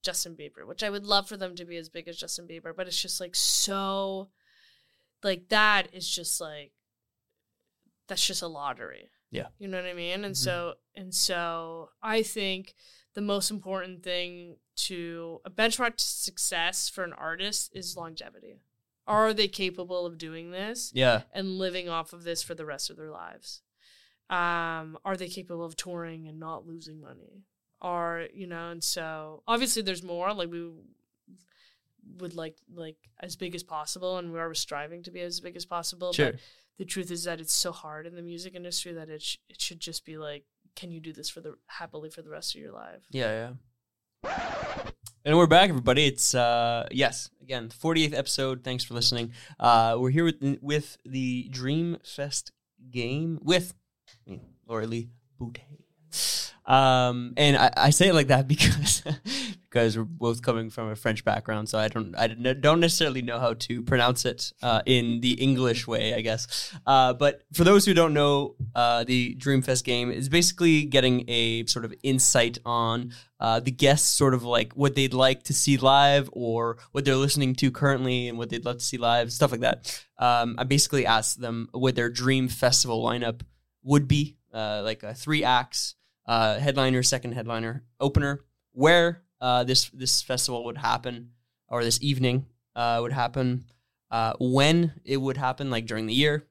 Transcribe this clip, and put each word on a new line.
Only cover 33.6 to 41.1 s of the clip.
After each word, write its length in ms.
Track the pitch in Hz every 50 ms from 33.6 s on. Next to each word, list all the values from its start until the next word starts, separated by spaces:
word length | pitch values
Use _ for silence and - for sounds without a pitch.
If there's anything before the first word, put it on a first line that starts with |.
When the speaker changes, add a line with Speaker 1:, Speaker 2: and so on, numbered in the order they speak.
Speaker 1:
possible, 540 | 180 _ 160 151 151 151 - 185 180 185 185 185
and 140 | 175 170
we 60 | 165 165
are 160 | 165 165 160
striving 480 | 160 - - 151 143 147 156 170 175
to 80 | 170 180
be 100 | 175 180
as 200 | 175 175 175 -
big 160 | - 180 175
as 100 | 180 175
possible, 460 | _ 175 170 165 - - 170 180 180
Speaker 2:
Sure. 200 | 175 - 147 123
Speaker 1:
but 80 | - 127 - - _ _ _ _ _ _
the 60 | 190
truth 240 | 175 - 196 180 175
is 140 | 175 170 170
that 160 | 175 170 160
it's 120 | 160 -
so 180 | - - - 180
hard 340 | 170 - - 156 151 151 156
in 100 | 170 175
the 60 | 175
music 320 | 170 170 170 170 180 185 185
industry 380 | 180 175 175 170 - - 180 170
that 140 | 165 156 160
it 120 | 156 151
sh-, 140 | - - - _ _ _
it 120 | - -
should 180 | - - 175 165
just 240 | - 170 160 - _
be 120 | - 156
like, 280 | 156 156 147 147 143 147 _ _ _ _ _ _
can 160 | - - 175
you 100 | 170 160
do 120 | 156 160